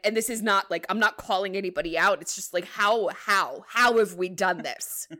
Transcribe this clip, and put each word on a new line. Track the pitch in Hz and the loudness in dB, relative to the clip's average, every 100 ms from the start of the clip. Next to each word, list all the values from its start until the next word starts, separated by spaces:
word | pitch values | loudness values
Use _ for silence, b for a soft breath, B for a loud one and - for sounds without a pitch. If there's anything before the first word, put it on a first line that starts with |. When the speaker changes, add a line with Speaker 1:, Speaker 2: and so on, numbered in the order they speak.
Speaker 1:
and | 214 220 | 0 0
this | 220 | -2
is | 226 | -2
not, | 214 196 - | 2 2 2
like, | 170 - | -4 -2
I'm | 208 | 2
not | 214 - | 2 0
calling | - 190 196 196 | -2 -2 0 -2
anybody | 185 180 165 165 | -4 -4 -4 2
out. | 196 180 | 2 2
It's | 165 - | -2 -8
just, | - | -4
like, | 180 175 | -6 -6
how, | - 208 233 196 | 0 2 2 0
how, | - - 196 139 131 - | -4 0 0 0 -6 -4
how | 233 247 226 | 4 6 6
have | 208 | 4
we | 180 185 | 0 -4
done | 175 185 175 | 0 0 0
this? | 147 - - - | -4 -8 -10 -10
Speaker 2:
<laughs> | - | -12